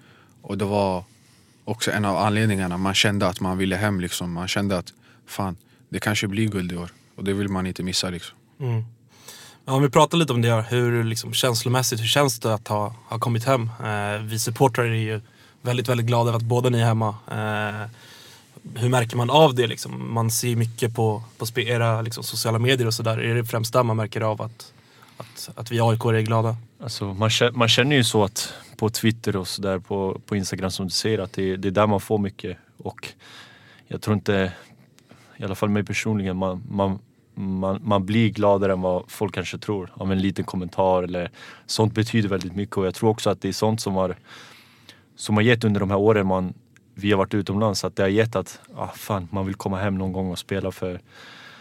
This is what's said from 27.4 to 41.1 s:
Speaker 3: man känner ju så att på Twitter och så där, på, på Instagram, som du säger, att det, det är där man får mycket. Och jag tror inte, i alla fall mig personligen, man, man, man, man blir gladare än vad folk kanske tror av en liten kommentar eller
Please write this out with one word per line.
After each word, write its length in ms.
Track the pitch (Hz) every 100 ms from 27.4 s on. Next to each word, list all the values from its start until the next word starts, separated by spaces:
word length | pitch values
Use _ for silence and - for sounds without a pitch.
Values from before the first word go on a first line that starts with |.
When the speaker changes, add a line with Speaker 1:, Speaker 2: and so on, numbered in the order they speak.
| 123
Speaker 3:
man 160 | 123 113
känner 280 | - 127 147
ju 80 |
så 200 | 117 110
att 300 | 101 - - - - -
på 140 | 110
Twitter 460 | - 113 113 - 98
och 120 | 92
så 140 | -
där, 160 | 98 95
på, 420 | 90 101 95 - -
på 100 | 104
Instagram, 340 | 92 90 92
som 160 | - 95
du 40 |
säger, 280 | - - 87
att 140 | 92
det, 240 | - 95 92
det 120 | 98
är 40 |
där 140 | 95 107
man 140 | 101
får 180 | - 110
mycket. 400 | 98 - 98 87 _ -
Och 300 | - - - - - - - - - - _
jag 140 | -
tror 140 | - 104
inte, 360 | - 98 92 90 - - - _ _ - - -
i 80 |
alla 100 | 101
fall 140 | 95 104
mig 160 | 104
personligen, 520 | 95 107 117 107 95 92
man, 260 | 95 92 -
man, 280 | 104 98 95 - _ _
man, 460 | - 98 95 95 98
man 240 | 107 101 95
blir 240 | 110 113
gladare 420 | 107 101 98 98
än 80 | 92
vad 240 | 92 90 -
folk 260 | - 101
kanske 240 | 87 90 87
tror 340 | - 104 90
av 180 | - 95
en 100 | 95
liten 220 | 95 92
kommentar 580 | 95 92 87 - 95 92
eller 280 | 90